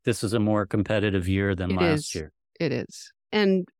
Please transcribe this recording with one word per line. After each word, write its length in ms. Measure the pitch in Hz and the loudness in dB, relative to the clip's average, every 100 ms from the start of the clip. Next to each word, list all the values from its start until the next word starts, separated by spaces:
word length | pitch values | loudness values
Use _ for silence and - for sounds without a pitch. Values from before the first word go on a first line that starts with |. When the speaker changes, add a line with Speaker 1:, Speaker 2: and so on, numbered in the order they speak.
Speaker 1:
this 200 | - 110 | -4 -2
is 100 | 107 | 0
a 60 | 113 | 2
more 260 | 104 107 98 | 2 2 0
competitive 640 | 107 98 107 104 98 90 | 0 0 2 2 0 0
year 280 | 98 98 92 | 0 0 0
than 160 | 90 | -2
Speaker 2:
It 60 | 98 | 0
Speaker 1:
last 220 | 170 151 147 | 2 0 -2
Speaker 2:
is. 60 | 87 | -8
Speaker 1:
year. 160 | 78 _ _ - | -10 _ _ -6
Speaker 2:
It 120 | 165 | -4
is. 380 | 123 - - - _ - | -4 -8 -14 -20 _ -6
And 360 | 214 202 185 180 _ | 0 2 2 -2 _